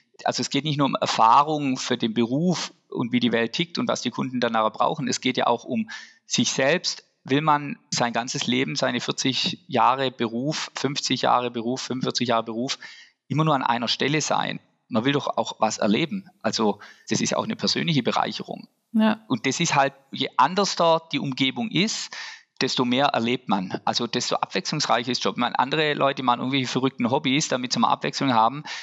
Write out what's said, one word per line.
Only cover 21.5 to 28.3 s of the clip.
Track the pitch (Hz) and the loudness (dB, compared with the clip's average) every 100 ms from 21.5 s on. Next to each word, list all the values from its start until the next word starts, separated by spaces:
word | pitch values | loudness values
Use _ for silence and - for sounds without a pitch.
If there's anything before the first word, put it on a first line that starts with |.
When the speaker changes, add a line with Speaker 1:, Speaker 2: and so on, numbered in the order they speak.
| 123 117 | 0 -2
Speaker 1:
ist, | 151 220 - - - - - _ _ | 0 0 -2 -10 -12 -14 -16 _ _
desto | 131 - 123 | -2 0 2
mehr | 123 143 | 2 2
erlebt | - 113 127 - | 2 0 -2 -2
man. | 101 92 - | -2 -2 -4
Also | - 113 117 | -2 -2 -2
desto | 127 - - | -2 -2 -2
abwechslungsreicher | - - - 151 - 113 123 | -2 -4 -4 -4 0 0 0
ist | 123 | -2
Job. | 101 123 | -2 -2
Ich | |
meine, | 120 - | -2 0
andere | 127 151 151 143 | 0 2 0 2
Leute | 139 139 | 0 0
machen | 127 123 | 0 0
irgendwelche | 127 139 123 | 0 -2 0
verrückten | 131 131 - 120 | 0 0 0 0
Hobbys, | 139 147 139 - | 2 2 0 0
damit | 131 123 | -2 -2
sie | 120 | 0
mal | 113 | 2
Abwechslung | 143 170 - 139 | 2 -2 -2 0